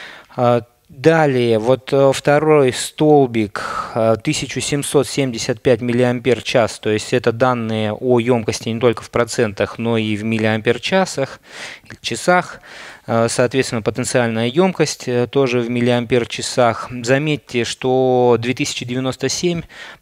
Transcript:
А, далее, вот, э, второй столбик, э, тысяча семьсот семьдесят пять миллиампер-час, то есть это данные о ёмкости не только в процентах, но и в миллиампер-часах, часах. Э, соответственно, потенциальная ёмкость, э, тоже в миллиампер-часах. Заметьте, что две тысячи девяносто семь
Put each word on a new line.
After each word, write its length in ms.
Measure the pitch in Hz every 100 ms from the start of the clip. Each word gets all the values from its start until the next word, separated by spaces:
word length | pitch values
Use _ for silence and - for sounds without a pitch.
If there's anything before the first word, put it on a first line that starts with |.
| - - -
А, 280 | - 120 120 117 _ _
далее, 720 | 147 151 165 151 127 120 113
вот, 320 | 113 127 -
э, 200 | 139 139
второй 600 | 131 - 147 156 151 131
столбик, 920 | - - - 156 147 131 113 101 - - - -
э, 220 | 117 113 113
тысяча 360 | - 151 131 131
семьсот 460 | - 143 - 147 123
семьдесят 560 | - 135 113 - 113
пять 200 | 139 113
миллиампер-час, 960 | 123 120 123 123 123 113 - 131 107 -
то 100 | 110
есть 220 | 107 -
это 180 | 127 120
данные 640 | 117 127 120 110 110 107
о 260 | - 127 123
ёмкости 520 | 117 120 107 110 117
не 100 | 113
только 240 | 123 110
в 60 | -
процентах, 680 | 117 120 - 110 101 104 -
но 200 | 113 113
и 180 | 110 101
в 80 |
миллиампер-часах, 1160 | 110 113 110 110 113 - - 190 185 - 135 - - - - - - -
часах. 600 | - 117 - 180 - - - - - - -
Э, 220 | 117 117
соответственно, 540 | - 123 135 127 117
потенциальная 640 | 110 110 120 127 117 110 120
ёмкость, 580 | 143 190 175 151 - -
э, 220 | 120 120
тоже 320 | 139 135 123
в 100 | 117
миллиампер-часах. 1160 | 123 120 120 117 123 113 - - - 120 110 - 123
Заметьте, 580 | 117 135 151 143 - 120
что 720 | 113 - 127 131 131 123 123 117
две 140 | 120
тысячи 300 | 127 143 -
девяносто 440 | 123 127 131 - 135
семь 340 | - 175 170 - - - -